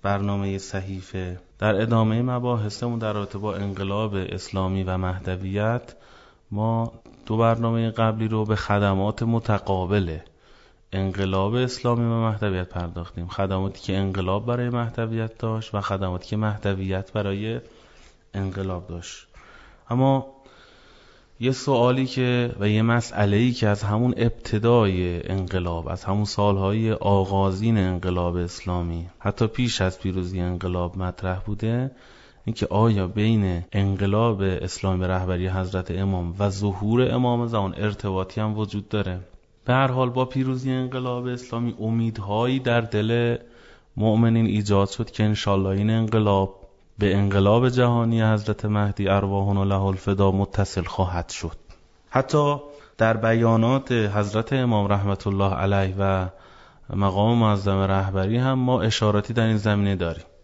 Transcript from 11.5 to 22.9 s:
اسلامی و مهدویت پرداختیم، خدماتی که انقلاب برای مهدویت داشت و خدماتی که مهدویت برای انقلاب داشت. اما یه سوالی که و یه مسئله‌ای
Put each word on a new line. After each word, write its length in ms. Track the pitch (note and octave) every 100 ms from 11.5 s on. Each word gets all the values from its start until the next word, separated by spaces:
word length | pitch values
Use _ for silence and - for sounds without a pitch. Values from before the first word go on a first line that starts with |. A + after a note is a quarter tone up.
اسلامی 500 | A#2 B2+ B2+ B2 A#2+
و 260 | A#2 A#2 A2+
مهدویت 380 | G#2 G#2+ F#2 F2+
پرداختیم، 580 | - F2 F2 E2+ - F2
خدماتی 540 | - G2 F#2+ G2 -
که 160 | - F#2+
انقلاب 500 | G2 F#2+ F#2 G2 A2+
برای 220 | A#2+ B2
مهدویت 680 | A#2+ A#2 A#2+ A2+ A2+ A2+ -
داشت 360 | A2+ A2 A2
و 60 | G2+
خدماتی 480 | G2 G2 F#2+ F2+ -
که 80 | G#2+
مهدویت 760 | G#2+ G#2 G#2 F#2+ F#2+ F#2+ G2
برای 480 | G#2+ G2+ G2 G#2+ A#2 - - - - - _ _
انقلاب 520 | G2 G2 F#2 F#2+ F2+ F2
داشت. 400 | F2 F2 - - - - - - - -
اما 360 | A#2+ C3+ C3+ C3 - - - - - - - - - _ -
یه 120 | A#2+
سوالی 540 | C3+ - C3 A#2+ B2+ C3
که 480 | C3 B2+ B2 A#2+ -
و 80 | G#2
یه 140 | G#2+
مسئله‌ای 680 | A2+